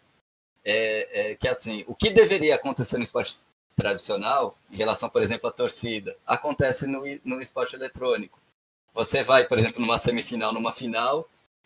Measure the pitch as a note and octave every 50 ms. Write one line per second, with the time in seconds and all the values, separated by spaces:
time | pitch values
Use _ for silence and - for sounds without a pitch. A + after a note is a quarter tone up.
0 | _ _ _ _ _ _ _ _ _ _ _ _ _ G#2 G#2 A2 A2+ A2 A2 G#2+
1 | G2+ - - G#2 G#2 G#2+ G#2+ - - B2+ B2+ - - A2+ A2 G#2 G2+ - A#2 -
2 | - A3 G3 A3 A3 - G3 F#3 D3+ D3+ C#3+ - - C#3 C3 - B2+ - - B2+
3 | A#2+ - - B2 G#2 - - - - - _ _ _ _ _ - - G2+ G2+ F#2+
4 | - - G#2+ G2+ G#2 A2 C3 C#3 B2+ G2+ - _ _ _ - - A2 A2 G#2+ -
5 | A#2 A#2 - A#2+ A2 G2 A#2 A2+ - A#2+ - - B2 A#2 - - - A#2 A2+ G#2+
6 | G2 F#2+ F#2 - _ - A#2 A#2+ - D3+ C#3+ - C#3+ C3 B2+ - - C#3 C#3 C3+
7 | C3+ C#3+ C#3+ C#3+ _ B2+ B2+ C3 C3+ - - C3 B2 - - B2+ C3 C3 - -
8 | B2+ B2+ A#2+ G#2+ G#2+ - _ _ _ _ _ _ _ _ _ _ _ _ _ A2+
9 | A2+ A2 - D3 B2 A2+ C3+ C3 B2 - B2+ A#2 A2+ A2+ A2 - A#2+ A2 A#2 A2+
10 | - B2 A#2+ A#2 G#2+ - - A#2 A2 G#2+ A2+ A2+ A2+ A2+ A2+ - B2+ A#2+ A2 A2+
11 | A#2+ B2+ C#3 D#3 E3 - _ _ _ _ _ _ _